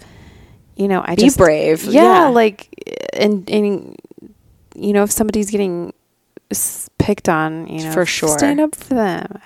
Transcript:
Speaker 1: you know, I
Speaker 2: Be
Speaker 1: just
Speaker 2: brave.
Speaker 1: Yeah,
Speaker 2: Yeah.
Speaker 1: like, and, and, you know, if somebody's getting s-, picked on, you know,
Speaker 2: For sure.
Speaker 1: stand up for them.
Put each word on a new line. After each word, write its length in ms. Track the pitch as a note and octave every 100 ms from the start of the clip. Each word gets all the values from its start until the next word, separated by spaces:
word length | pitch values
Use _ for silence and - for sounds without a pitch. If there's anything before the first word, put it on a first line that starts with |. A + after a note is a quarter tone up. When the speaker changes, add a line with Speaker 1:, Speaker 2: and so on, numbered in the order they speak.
| - - - - - _ _ -
Speaker 1:
you 120 | G3
know, 140 | F#3
I 100 | -
Speaker 2:
Be 80 | F3+
Speaker 1:
just 160 | B3 C4+
Speaker 2:
brave. 460 | F3 D3+ D#3 D#3+
Speaker 1:
Yeah, 380 | G3+ B3+ F4+ F#4
Speaker 2:
Yeah. 40 | D4+
Speaker 1:
like, 400 | A#3+ A3 G3 - - - - -
and, 360 | - G#3 G#3 F3+
and, 440 | G#3+ G#3 G3 B1+ - - - - _ _ _ _
you 180 | - G3+
know, 100 | G3+
if 60 | G#3
somebody's 380 | - G#3+ G#3 G3+
getting 420 | G#3 G3 F3 F3 - _ _ _ - -
s-, 380 | G3 - - - -
picked 300 | - G3+ -
on, 380 | D#3 D#3 D#3+ E3
you 180 | D#3+
know, 80 | D#3+
Speaker 2:
For 140 | D#3+ F3
sure. 220 | - D#3+ D3+
Speaker 1:
stand 220 | C#4+ C#4+
up 140 | D4+
for 200 | - -
them. 460 | B3+ G3+ E3+ - G3+